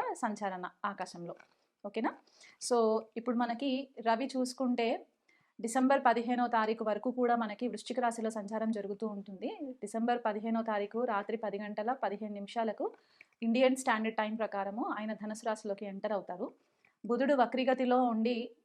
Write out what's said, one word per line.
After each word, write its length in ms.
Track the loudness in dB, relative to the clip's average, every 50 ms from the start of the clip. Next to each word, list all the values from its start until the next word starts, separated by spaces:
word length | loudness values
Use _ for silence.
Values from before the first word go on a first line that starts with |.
| 0 0 -2
సంచారణ 540 | -2 -4 -4 -2 -4 -4 -4 -4 -4 -8 -10 -8 _ -8
ఆకాశంలో, 500 | -6 -6 -6 -8 -10 -10 -10 -10 -10 -12 -14 -18 _ _ _ _ _ _ _ -14
ఓకేనా? 280 | -6 -4 -2 0 0 -2 -4 _ _ _ _ -20 -20 -16 _
So, 400 | -2 2 4 4 6 6 4 2 0 -4 _
ఇప్పుడు 200 | -4 -2 0 0
మనకి 520 | 0 0 0 -2 -2 -2 -2 -2 -2 -4 -8 _ -2 2
రవి 200 | 2 2 2 0
చూసుకుంటే, 800 | -2 0 -2 -2 -2 -2 0 0 2 2 2 2 2 0 -2 -4 -12 _ _ _ _ _ _ _ _ _ -8
డిసెంబర్ 400 | -6 0 2 4 6 6 6 6 6
పదిహేనో 400 | 4 4 4 2 2 2 2 2
తారీఖు 380 | 2 2 2 2 2 0 0 0
వరకు 260 | -2 -2 0 -2 -2
కూడా 260 | 0 2 2 4 4
మనకి 320 | 2 0 -2 -4 -4 -4 -4
వృశ్చిక 320 | -4 -6 -8 -6 -2 0
రాశిలో 300 | 0 0 0 0 -2 -2
సంచారం 400 | -2 -4 -6 -4 -4 -2 0 0
జరుగుతూ 360 | 0 -2 -4 -6 -4 -4 -4
ఉంటుంది. 520 | -4 -4 -8 -10 -12 -10 -8 -6 -6 -6 -6
డిసెంబర్ 580 | -8 -10 -8 -10 -8 -6 -2 0 2 2 2 2 0
పదిహేనో 360 | -2 -2 -2 -2 0 0 0
తారీఖు 420 | 0 0 0 -2 -2 -2 -2 -2 0
రాత్రి 320 | 0 0 -2 -2 -2 -4
పది 220 | -4 -4 -4 -4 -4
గంటల 340 | -6 -6 -6 -2 -2 -2
పదిహేను 420 | -2 0 -2 -4 -2 -4 -6 -8 -8
నిమిషాలకు 580 | -8 -10 -6 -2 -2 -2 0 -2 -2 -4 -6 -6 -10 _ _ _ _ -20 _ _ _
ఇండియన్ 340 | 0 2 4 6 6 6 6
స్టాండర్డ్ 400 | 4 2 0 0 2 0 0 0
టైమ్ 220 | -2 -2 -2 -2 -4
ప్రకారము 460 | -4 -4 -2 -4 -4 -4 -4 -4 -4 -4 -4 -4
ఆయన 140 | -4 -6
ధనుసు 340 | -6 -6 -8 -8 -8 -4 -4
రాశిలోకి 400 | -4 -4 -2 -4 -6 -6 -6 -6
ఎంటర్ 260 | -8 -6 -4 -2 -2
అవుతారు. 400 | -2 -2 -2 -6 -6 -6 -6 -8 -8 _ _ _ _ _ _ _ _ _ -2
బుధుడు 280 | 0 2 4 4 6 6
వక్రీగతిలో 680 | 6 6 4 4 2 4 4 4 4 4 4 4 4
ఉండి 480 | 4 4 2 2 2 2 0 0 -4 -6 -10 _